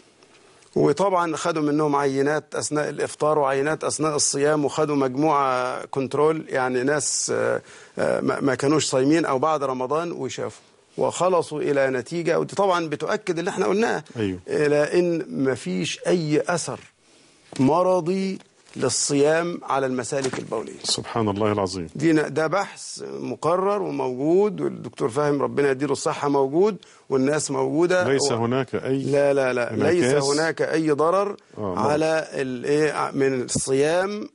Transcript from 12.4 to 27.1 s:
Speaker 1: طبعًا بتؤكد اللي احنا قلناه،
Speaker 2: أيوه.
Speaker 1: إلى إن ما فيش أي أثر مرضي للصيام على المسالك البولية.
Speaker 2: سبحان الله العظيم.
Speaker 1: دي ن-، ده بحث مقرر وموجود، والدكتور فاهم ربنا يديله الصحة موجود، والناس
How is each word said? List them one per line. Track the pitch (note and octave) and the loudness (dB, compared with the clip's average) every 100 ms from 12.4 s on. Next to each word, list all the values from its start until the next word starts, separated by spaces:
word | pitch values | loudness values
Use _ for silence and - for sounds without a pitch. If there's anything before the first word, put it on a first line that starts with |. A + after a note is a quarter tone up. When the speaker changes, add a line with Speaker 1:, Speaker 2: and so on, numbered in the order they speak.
| D3 | 0
Speaker 1:
طبعًا | - G3+ F3 E3 | 0 2 2 0
بتؤكد | D3 D#3 G#3 - E3 | -4 -2 -2 -2 -4
اللي | F3 | -4
احنا | F#3 G#3 | -2 0
قلناه، | G3+ A#3 F3+ - B2+ | 2 0 -2 -6 -4
Speaker 2:
أيوه. | G#2 F2+ - | -4 -4 -4
Speaker 1:
إلى | D#3 D3 D3 D3 F3+ | 0 2 2 2 2
إن | F3+ E3 - B2 | 2 0 -4 -2
ما | C3+ | -2
فيش | B2 F3+ F#3 D#3+ - - | -2 -4 -4 -4 -4 -2
أي | F3+ D#3 D3+ - | 0 2 0 0
أثر | F3 - A2 - _ _ _ _ _ _ - | -2 -4 -10 -14 _ _ _ _ _ _ 0
مرضي | C3 D#3+ F#3 F#3 D#3+ F#3+ F#3+ F#3+ - _ _ - | 4 4 4 2 2 -2 -2 -6 -12 _ _ -4
للصيام | C#3 - - C#3+ C#3+ D#3+ F3 F3 | -2 0 0 2 4 4 0 -4
على | - C3+ C3+ | -2 0 0
المسالك | B2+ A#2 C#3+ C3+ - | -2 -4 -4 -4 -6
البولية. | - A2 - - | -6 -6 -6 -8
Speaker 2:
سبحان | - - G#2 A2+ G#2+ | -4 -4 -4 -2 0
الله | G2 G#2+ | 0 0
العظيم. | G#2 F#2+ F#2+ E2 | 2 0 -4 -8
Speaker 1:
دي | - D#3+ | -2 2
ن-، | D#3 D3 | 2 2
ده | C#3 D#3+ | -2 0
بحث | F#3 F#3+ - - - C3+ | 0 -4 -8 -16 -14 -12
مقرر | C3+ C3+ A#2+ D3+ F3+ F#3+ G3+ | -8 -8 -4 0 0 0 -2
وموجود، | E3+ C#3+ C3 B2 D3 F3+ G#3 F3 | -2 -4 -4 -2 2 4 4 0
والدكتور | C#3+ - - - C#3+ | -4 -4 -10 -4 -2
فاهم | A#2 D3 C#3+ | 0 0 0
ربنا | B2 A#2+ C#3+ | 0 2 2
يديله | C3+ C#3+ | 2 0
الصحة | C3+ D#3+ D3 C#3+ | -2 -2 -2 0
موجود، | C#3+ C3+ D#3 G#3 F#3+ - - | 2 2 4 2 2 -8 -20
والناس | - | -2